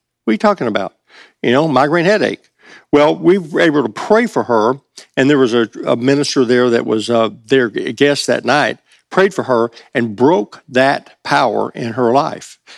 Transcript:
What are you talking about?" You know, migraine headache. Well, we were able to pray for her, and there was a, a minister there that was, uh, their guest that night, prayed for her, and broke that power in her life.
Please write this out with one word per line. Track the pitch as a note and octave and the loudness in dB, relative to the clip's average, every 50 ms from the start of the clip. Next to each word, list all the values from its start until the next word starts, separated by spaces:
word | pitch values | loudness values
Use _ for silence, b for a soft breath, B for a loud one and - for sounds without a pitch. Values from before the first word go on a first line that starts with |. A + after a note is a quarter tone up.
| _ _ _ _ - | _ _ _ _ -4
What | A3+ | -2
are | A3 | -2
you | G#3 | 0
talking | - G#3 G3 - C#3 | 0 0 0 0 -4
about?" | A#2 G2+ G2+ F#2+ - _ _ _ b b b b b b b | -4 -4 -4 -6 -6 _ _ _ b b b b b b b
You | - A#2 | -2 0
know, | A#2+ C#3 D#3+ D#3+ | 2 2 2 2
migraine | B2+ B2 C#3+ C#3+ E3 F3 D#3+ | 2 2 2 2 0 0 2
headache. | F#3 G#3+ G3 C3 G#2 - - _ _ _ B B B B B B B | 2 2 0 0 -4 -4 -8 _ _ _ B B B B B B B
Well, | - C#3+ D3 D#3 D#3+ | 2 4 4 4 2
we | - D#3+ E3+ F#3+ | 2 2 2 2
were | G3+ E3+ D3 F3 D#3 | 2 0 -4 -2 0
able | E3+ E3 D3 D3 | 0 2 2 0
to | A#2+ G#2+ | -2 -2
pray | - - - - G#3 A3+ B3 | -6 -8 -2 0 2 2 2
for | - - C3 G#2 | 0 -2 -4 -2
her, | - A#2+ A2 G#2 A#2 C3 C#3 _ _ _ B B B B | 0 0 2 2 0 -2 -4 _ _ _ B B B B
and | C#3 C3 C#3 | 0 2 2
there | D3+ C3+ | 4 4
was | C3+ G#2+ | 2 2
a, | A#2 A#2+ A2+ G#2 - - - | 2 0 -2 -2 -4 -8 -4
a | D3 C3+ | -2 -2
minister | A#2 A#2+ C3+ C#3 C#3+ C#3 - - C#3 B2+ | 0 0 0 0 0 -2 -2 0 -2 0
there | A2+ B2 B2 B2 B2 | 2 2 2 2 2
that | A#2 A#2 B2 | 0 -2 -2
was, | B2 A2+ A2 G#2 A#2 | -2 -4 -4 -2 -2
uh, | A#2+ A2+ A2+ G#2+ G#2 - _ | 0 0 0 -2 -4 -10 _
their | - C3+ C3 B2 G#2 | -2 0 0 0 -2
guest | - - F#2 - A2+ - C#3+ C#3+ C#3+ - - | -4 -6 -8 -6 -2 0 0 0 0 -2 -2
that | - A#2+ A#2+ - | -2 -4 -2 -2
night, | A#2+ C3+ D3 B2+ A2 B2 _ _ b b b b b | -2 0 0 0 -2 -4 _ _ b b b b b
prayed | - F#3 F#3+ G3+ - | 0 0 0 0 0
for | - A2+ | -4 -4
her, | B2 B2+ A2+ A#2 A#2 B B B B | -2 0 0 0 -2 B B B B
and | B A#2+ A#2+ A2+ G#2 | B -4 -4 -4 -2
broke | G#2+ B2 D3+ F3+ G3+ G#3+ - - - _ - | 0 2 2 2 2 -2 -6 -12 -20 _ -4
that | A#2+ B2+ C3 C#3 C#3+ C3 - - _ _ | -2 0 0 0 0 -4 -8 -14 _ _
power | - - C#3+ D3 C#3 A2+ G#2+ G#2+ G#2+ - - | -6 -2 0 0 0 0 -2 -2 -6 -6 -8
in | - A#2+ A#2 G#2+ | -10 -10 -8 -4
her | B2+ B2 A#2 | 0 0 2
life. | B2 C#3+ D#3+ D3+ - - - - - _ _ B B | 2 2 0 -2 -8 -12 -16 -20 -20 _ _ B B